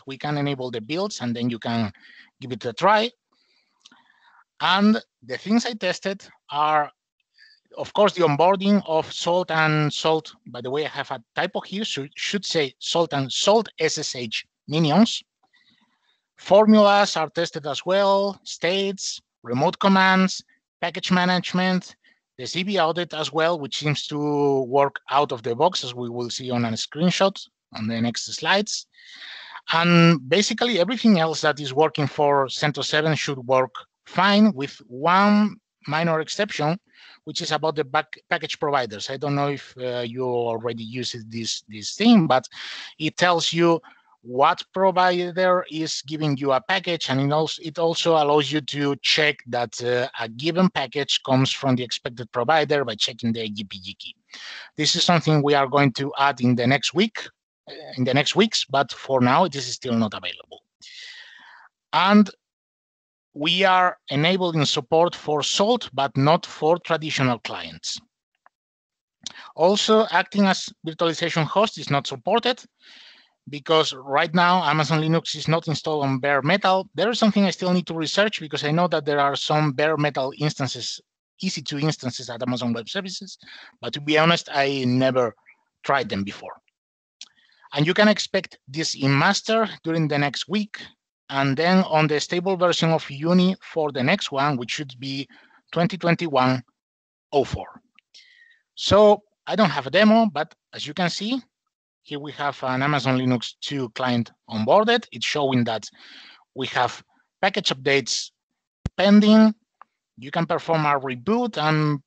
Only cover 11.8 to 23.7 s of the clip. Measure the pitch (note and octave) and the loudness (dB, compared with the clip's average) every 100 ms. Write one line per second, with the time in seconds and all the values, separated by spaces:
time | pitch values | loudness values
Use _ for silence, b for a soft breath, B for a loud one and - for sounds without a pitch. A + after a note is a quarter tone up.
11.8 | G#3+ C#3+ C#3+ - - G3+ - E3 C3+ - | -6 -6 -10 -10 -6 -6 -2 -2 -2 -4
12.8 | - E3 E3 C#3+ C3 - F#3+ A3 G3 - | -4 0 0 -2 -4 0 2 4 2 -2
13.8 | D#3+ D#3 C#3+ C3 A3 - - _ - D3+ | -2 -2 -6 -8 -8 -8 -12 _ -4 0
14.8 | D#3 E3+ A#3 - - _ _ _ _ _ | 2 4 2 0 -12 _ _ _ _ _
15.8 | _ _ _ _ _ _ - G3 G#3+ G#3+ | _ _ _ _ _ _ 4 6 8 8
16.8 | G3+ G3+ G3+ E3 D#3 E3 E3+ D#3+ D3 C3+ | 8 6 2 0 -4 -4 -6 -6 -8 -6
17.8 | F3 F#3+ G3 G3 G3+ - - - E3 G3 | -2 2 4 2 0 -6 -14 -6 -2 -2
18.8 | G3 G3 - - _ _ A#2 B2 D#3+ - | -2 -6 -10 -10 _ _ -6 0 0 2
19.8 | G3 F#3+ F#3+ F#3+ F#3+ - - _ _ _ | 2 4 4 4 2 -2 -14 _ _ _
20.8 | E3+ F3+ - F3+ F3+ F3+ - F3+ F#3 F#3 | -6 -4 0 2 2 0 -2 -2 0 -2
21.8 | - - b b _ - B2 E3+ F#3 F#3+ | -4 -16 b b _ -14 -10 -6 -2 0
22.8 | D#3+ E3 E3+ D#3 C#3 D3+ D#3+ E3+ C#3 | 0 -2 -6 -6 -4 0 0 0 -6